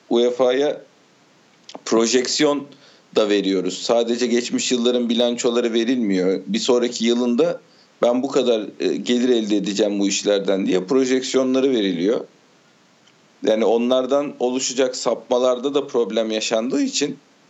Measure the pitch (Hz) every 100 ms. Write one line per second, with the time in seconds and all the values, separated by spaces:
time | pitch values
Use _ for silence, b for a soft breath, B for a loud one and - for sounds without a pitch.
0 | _ 120 120 123 127 131 147 - - _
1 | _ _ _ _ _ _ - - - 113
2 | 113 123 120 - 147 143 - B B B
3 | B - 107 104 95 95 90 90 - 117
4 | 117 120 120 117 120 123 - 123 117 123
5 | 120 117 120 120 127 117 127 117 113 131
6 | 107 95 90 95 - 110 - 123 120 -
7 | 113 120 123 120 156 - b b b _
8 | 117 127 135 143 123 113 104 - 87 73
9 | 101 123 127 120 107 104 95 101 104 101
10 | 98 92 98 101 95 95 110 113 - 135
11 | 127 131 127 131 131 131 139 123 98 85
12 | 92 135 - _ _ _ _ _ _ _
13 | _ _ _ _ 110 110 110 117 120 131
14 | 127 143 147 - 127 127 - 123 131 127
15 | - 113 - 123 127 123 131 143 139 123
16 | 113 110 110 110 - 113 117 226 135 -
17 | 147 139 _ _ _